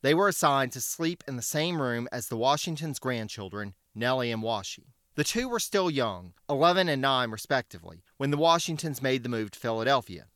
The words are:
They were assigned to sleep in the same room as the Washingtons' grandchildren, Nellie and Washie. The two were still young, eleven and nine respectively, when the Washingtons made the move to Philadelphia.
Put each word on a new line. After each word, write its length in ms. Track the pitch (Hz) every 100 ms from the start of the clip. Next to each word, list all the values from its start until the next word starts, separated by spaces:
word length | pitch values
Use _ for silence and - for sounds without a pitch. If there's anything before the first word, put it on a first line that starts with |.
They 100 | 135
were 140 | 160 196
assigned 440 | 180 156 139 131
to 60 | 127
sleep 440 | - - 165 175 -
in 80 | 127
the 60 |
same 400 | 113 151 165 170
room 260 | 131 117 120
as 160 | 120 -
the 100 | 117
Washingtons' 640 | 123 147 - 151 160 139
grandchildren, 760 | 131 123 107 - 95 101 104 - _ 110
Nellie 360 | 120 131 120
and 120 | 113
Washie. 500 | 110 110 95 - _ _ _ -
The 80 |
two 260 | 147 226 254
were 100 | 233
still 300 | - 202 185
young, 460 | 143 117 92 90 - _
eleven 400 | 143 165 180 180
and 140 | 139
nine 300 | 139 131 123
respectively, 720 | 110 - 135 - 90 85 85 _ _
when 140 | 139
the 80 | 147
Washingtons 640 | 165 170 - 156 160 135
made 220 | 131 131
the 60 | 120
move 220 | 117 110
to 80 | -
Philadelphia. 680 | 120 113 117 135 - 87 57